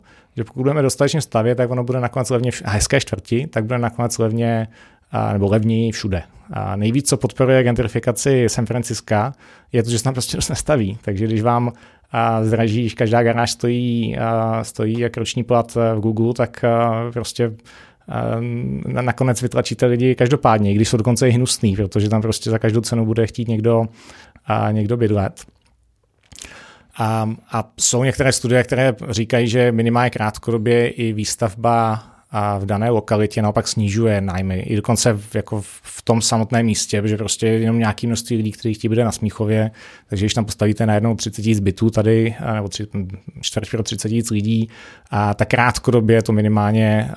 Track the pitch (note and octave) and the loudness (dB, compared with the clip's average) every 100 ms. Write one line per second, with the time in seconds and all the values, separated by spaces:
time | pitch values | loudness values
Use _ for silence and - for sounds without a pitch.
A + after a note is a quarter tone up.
0 | - - _ - G#2+ B2+ C3 D3 C3+ - | -12 -20 _ -10 -8 -2 0 2 0 2
1 | C#3+ D#3 - A2+ A2+ B2 B2 B2+ B2 B2+ | 0 0 -2 0 2 0 0 -2 -2 -2
2 | A#2+ C3 A#2+ B2 B2 - - G#2 - C#3 | -2 -2 -2 0 0 -4 -2 -2 2 0
3 | - G2 - A#2 D#3 - G#2+ B2 A#2 - | 0 -6 -2 -2 -2 -4 -2 0 -2 -2
4 | A#2+ - A2 A#2 A#2 A2+ A2+ - - _ | -4 0 -2 0 0 0 -4 -10 -20 _
5 | _ A2 G#2+ G#2 G2 A2 A2 A2+ A#2 G#2+ | _ -4 -2 0 2 2 2 2 0 -2
6 | G#2 F2 - - - C3 G2 G2 G#2+ B2+ | -4 -4 -6 -18 -12 -8 -6 -2 0 0
7 | C3+ - - - C3 C3 B2 A#2+ A2+ A#2 | 0 0 -2 0 4 4 4 0 0 -2
8 | B2 - C#3+ C3 A2+ - A2 A#2+ - A2 | -2 -2 2 2 2 0 -2 -4 -4 -6
9 | - G#2 A#2+ - - - _ B2 A2+ A#2 | -2 0 -2 -6 -20 -20 _ -2 0 0
10 | C3 B2+ - - - - - D3 G2 A2 | -2 -2 -4 -4 -4 -4 0 0 0 -4
11 | - G2 A2 A2 A#2 A#2+ A#2+ - - _ | -6 -2 -2 0 0 0 -2 -6 -18 _
12 | _ A#2+ A2+ A2+ A2 A2+ A2+ A2 A2+ - | _ -2 0 0 0 2 0 0 -2 -2
13 | A#2 A#2 A#2 A#2 A#2+ - A#2+ B2 B2 A#2 | 0 2 2 2 -2 -2 -2 0 0 -2
14 | A2+ A#2+ A#2 A2+ A2+ A2+ A2+ - A2 A2+ | -2 -2 -2 0 0 -2 -4 -4 -4 -2
15 | A#2 A#2 A2 - A2+ A#2+ A2+ A#2 A2+ A2 | -2 -4 -6 -4 0 0 0 0 0 2
16 | A2 A2 A2+ A#2+ A#2+ - A#2+ A#2 A#2 A2+ | 0 0 0 0 -4 -2 0 2 2 0
17 | A#2+ A#2 A2 - A#2 A2 - - - _ | -4 -6 -6 -2 -4 -4 -18 -20 -20 _
18 | - A#2 A#2 A2+ A#2+ A#2 C3 C3+ - B2+ | -10 -6 -4 -4 -4 -4 -6 -6 -4 -2
19 | B2 A#2 B2+ A2+ B2 A#2 A2+ A#2 B2+ A#2+ | -2 0 0 0 -2 -2 -2 2 2 4
20 | B2+ B2 A#2+ C#3+ B2 A2 G2+ G#2 A2 A#2 | 2 4 2 4 4 4 4 2 2 2
21 | A2 A#2 C3 A#2+ B2 - A2 G2 G2+ G#2 | 2 2 4 4 2 0 0 0 0 0
22 | G#2 A2 A2 - G#2+ A2 A2+ A2+ G#2+ A#2 | 2 2 0 -2 -2 0 2 0 0 0
23 | A2 A2+ A2+ - A2+ A2 A2+ A2+ A2+ - | 0 0 0 -2 -4 0 2 2 0 -6
24 | - - - - - A2 G#2+ G#2+ G#2 A#2+ | -20 -20 -20 -12 -4 -2 0 0 0 2
25 | A2 G#2 F#2+ - - _ _ _ _ _ | 2 2 -2 -6 -20 _ _ _ _ _
26 | _ _ _ - - - - - _ - | _ _ _ -20 -20 -20 -20 -20 _ -4
27 | A2 A2 A2 A2+ - A2+ G#2+ - - A#2+ | 0 0 -2 -6 -8 -8 -6 -4 0 2
28 | C3 B2 C3+ - A#2+ B2+ A#2 B2 C3 A2+ | 2 2 0 0 2 2 2 2 0 0
29 | - G#2 A2+ B2 A#2+ B2 B2 A2+ A#2 A#2+ | -4 -4 0 0 2 2 2 2 2 2
30 | B2 - G#2+ - - A2+ A2 A#2 A#2+ B2 | 0 0 -4 -4 -4 -2 2 2 2 0
31 | A#2 G#2 G#2 - A2 G#2 A#2 A#2 A2+ A2 | -4 -2 -4 -2 -4 -2 0 2 2 -2
32 | - - _ G#2+ G#2 G2+ G2 G#2 A2+ A2+ | -6 -20 _ -4 -2 -2 -2 0 2 0
33 | - G#2+ G#2+ - G#2 G#2 - - G#2 G#2 | 2 0 0 0 0 0 -2 0 0 2
34 | A2+ G2+ G2 F2+ F#2+ F#2 - G#2+ A2+ A2 | 2 2 0 -2 -2 -2 -2 -2 0 2
35 | A#2+ G#2+ G#2 A2 - G#2+ F#2+ - - - | 2 0 -4 -6 -4 -6 -8 -14 -20 -8
36 | - A2+ - A2+ A2 A#2+ A#2 G#2 - G#2 | 0 0 2 0 2 2 2 0 -2 -2
37 | G#2+ G#2+ G2+ - A2+ A2+ A2+ A#2 A2 G#2 | 0 -2 -2 -2 0 2 2 2 0 0
38 | A#2+ A#2 - A#2 G#2+ G2+ A#2 G#2 A2+ A2 | -2 -2 -2 -2 -2 -4 -4 -2 0 0
39 | A2+ - G#2+ - G#2+ A2 A2 A2 - - | 0 0 -4 -2 0 2 0 -4 -20 -20
40 | - G2+ G#2 A#2+ G#2+ - G#2+ G#2 A2 G#2 | -8 -2 0 0 -2 0 0 0 2 2
41 | A2+ A2 A2 G#2 G#2+ A2 G2 F#2 A2+ A2 | 0 -2 -4 -4 0 0 0 0 0 2
42 | G#2+ A2+ A2+ A2+ - A2 G2+ - G#2 G#2 | 4 4 2 -2 -6 -4 -6 -8 -8 -8
43 | F#2 F#2+ - - - - G2+ A2+ - G#2+ | -8 -10 -16 -12 -8 -6 -4 -4 -4 -4
44 | G#2+ A#2 A2+ G#2+ G#2 A2+ A2 - - - | -2 -2 0 0 0 0 -2 -6 -20 -20
45 | - G#2 G#2 G#2 A2 B2 B2 - - A#2+ | -8 -2 0 0 0 2 2 2 2 2
46 | A2 A2+ A2 G#2+ G#2+ G#2+ G#2 A2 G#2+ G#2+ | 4 4 4 2 2 2 2 4 4 2
47 | A#2+ | 0